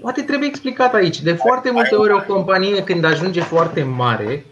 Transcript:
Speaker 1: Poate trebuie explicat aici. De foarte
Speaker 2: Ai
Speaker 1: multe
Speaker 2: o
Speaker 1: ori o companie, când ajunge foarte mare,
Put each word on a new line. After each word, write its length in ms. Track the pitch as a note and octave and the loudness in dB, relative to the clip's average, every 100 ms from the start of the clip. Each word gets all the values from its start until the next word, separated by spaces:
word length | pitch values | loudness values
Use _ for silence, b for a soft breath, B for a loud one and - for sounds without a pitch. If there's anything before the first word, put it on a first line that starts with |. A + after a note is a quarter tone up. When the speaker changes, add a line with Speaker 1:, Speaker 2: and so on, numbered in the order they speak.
Speaker 1:
Poate 220 | A#3 C4 | -12 -10
trebuie 260 | C#4 C#4 C#4+ | -6 -4 -4
explicat 460 | C#4 C4 B3 B3+ | -6 -8 0 2
aici. 260 | A3+ F3 E3 | 2 0 0
De 100 | D3 | -2
foarte 360 | E3+ A#3 B3+ C4 | 0 2 0 0
Speaker 2:
Ai 60 | |
Speaker 1:
multe 200 | A#3+ A#3 | 0 2
Speaker 2:
o 60 | G#3+ | 4
Speaker 1:
ori 120 | G#3+ | 4
o 100 | G3+ | 2
companie, 600 | G3 G3 F#3 F#3+ F#3+ G3+ | 0 -2 0 0 2 0
când 200 | F#3 F3 | 0 0
ajunge 360 | D#3+ D3+ F3+ F3 | 2 2 0 -2
foarte 420 | E3 E3 E3 E3 | 0 2 2 0
mare, 600 | C3+ B2+ B2 A2 G#2+ C#3+ - | -2 0 0 0 -2 -6 -8